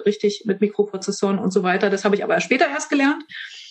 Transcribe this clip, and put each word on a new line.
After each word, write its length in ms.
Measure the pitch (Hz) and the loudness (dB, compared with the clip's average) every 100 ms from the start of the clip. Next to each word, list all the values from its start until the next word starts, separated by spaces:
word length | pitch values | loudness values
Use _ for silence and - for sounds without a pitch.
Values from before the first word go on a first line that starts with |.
richtig 380 | 208 208 202 202 | -4 0 -2 -2
mit 160 | 214 190 | -4 0
Mikroprozessoren 760 | 208 - 202 190 196 196 202 196 | 0 0 -2 -4 -6 -2 0 0
und 120 | 185 | 0
so 120 | 196 | 2
weiter. 260 | 180 190 202 | 2 2 2
Das 160 | 190 | 2
habe 120 | 208 202 | 2 2
ich 60 | |
aber 160 | - 170 | 2 0
später 260 | - 254 311 | 2 2 2
erst 220 | 294 302 | -2 -2
gelernt. 340 | 285 277 320 302 - - - - | 2 2 0 -6 -16 -16 -18 -16